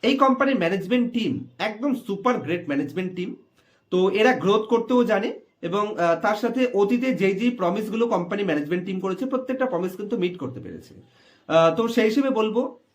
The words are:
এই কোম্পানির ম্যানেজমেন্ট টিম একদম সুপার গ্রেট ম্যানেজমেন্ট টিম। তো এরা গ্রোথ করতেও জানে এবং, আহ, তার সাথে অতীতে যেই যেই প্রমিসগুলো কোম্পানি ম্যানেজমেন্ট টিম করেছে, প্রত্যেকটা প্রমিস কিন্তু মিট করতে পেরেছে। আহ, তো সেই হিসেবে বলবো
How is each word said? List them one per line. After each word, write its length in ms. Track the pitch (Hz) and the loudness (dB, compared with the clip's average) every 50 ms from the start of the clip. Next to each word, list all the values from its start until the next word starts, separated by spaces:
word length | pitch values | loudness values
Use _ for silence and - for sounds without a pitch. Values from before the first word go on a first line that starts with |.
এই 160 | - 226 285 - | 2 2 4 4
কোম্পানির 380 | 269 269 254 254 277 269 269 | 4 4 4 2 2 2 2
ম্যানেজমেন্ট 580 | 214 175 170 190 196 - 180 240 247 240 233 - | 2 2 0 0 -2 -2 0 2 2 2 0 -2
টিম 340 | 240 214 160 123 - - - _ _ | -2 -2 -2 -4 -4 -8 -12 _ _
একদম 360 | 180 220 214 214 240 294 247 | -6 -6 -4 -4 -2 -2 -2
সুপার 420 | 240 - - 196 196 - 247 240 208 | -2 -4 -6 -8 -2 0 0 0 0
গ্রেট 300 | - 143 170 175 - 147 | 0 -2 -4 -4 -2 -4
ম্যানেজমেন্ট 480 | 143 139 151 - - 180 185 180 - | -2 -2 -2 -4 -4 -6 -6 -6 -6
টিম। 200 | - 180 233 - - _ _ _ _ _ _ _ _ _ _ | -6 -8 -8 -8 -12 _ _ _ _ _ _ _ _ _ _
তো 180 | - 180 185 190 | 0 2 2 4
এরা 240 | 185 208 220 247 254 | 4 4 4 4 4
গ্রোথ 280 | - - 190 208 220 | 4 2 2 2 2
করতেও 420 | 214 - 233 220 226 - 254 247 240 | 2 2 0 0 2 2 2 2 4
জানে 360 | - 214 196 208 339 480 - - _ _ _ | 4 2 0 0 -2 -6 -8 -14 _ _ _
এবং, 380 | - 170 175 202 208 214 214 - | -8 -4 -2 -2 -2 -2 -2 0
আহ, 200 | 170 170 170 165 | 2 2 2 2
তার 140 | - 208 214 | 2 -2 0
সাথে 320 | 220 - 226 233 254 254 240 - | 0 -2 -2 0 0 0 0 2
অতীতে 400 | 196 202 202 247 240 247 262 254 | 2 2 2 2 0 0 0 0
যেই 200 | 175 196 190 196 | 0 0 0 0
যেই 180 | 185 226 247 | 2 0 0
প্রমিসগুলো 560 | 240 - 185 170 190 214 214 - 196 226 233 233 | 0 0 -2 0 0 -2 -4 -4 -2 -2 0 0
কোম্পানি 360 | 220 180 175 175 208 202 202 | 0 -2 -2 -2 -4 -4 -2
ম্যানেজমেন্ট 420 | 185 156 147 143 147 175 180 175 | 0 0 -2 -2 -2 -4 -4 -4
টিম 140 | 190 190 185 | -4 -6 -4
করেছে, 260 | 185 190 185 185 262 | -2 -4 -4 -4 -4
প্রত্যেকটা 400 | 262 277 254 262 - 254 262 262 | -4 -4 -4 -4 -4 -4 -2 -2
প্রমিস 300 | - 185 170 180 185 185 | -2 -2 -2 -4 -4 -6
কিন্তু 220 | - 202 202 190 180 | -8 -8 -6 -4 -2
মিট 200 | 180 180 175 - | -2 -2 -2 -4
করতে 220 | - 123 120 - | -10 -10 -10 -12
পেরেছে। 340 | - 92 85 - - - - - - _ _ _ _ _ _ _ _ - | -14 -14 -14 -16 -18 -20 -20 -20 -20 _ _ _ _ _ _ _ _ 2
আহ, 280 | 151 165 165 165 160 | 4 6 6 6 4
তো 120 | 165 226 233 | 2 -2 0
সেই 180 | 233 240 220 | 2 4 4
হিসেবে 240 | 220 220 285 269 269 | 4 4 4 2 2
বলবো 520 | 226 220 220 220 214 233 277 - - - _ _ _ | 2 2 0 0 0 0 -2 -2 -6 -12 _ _ _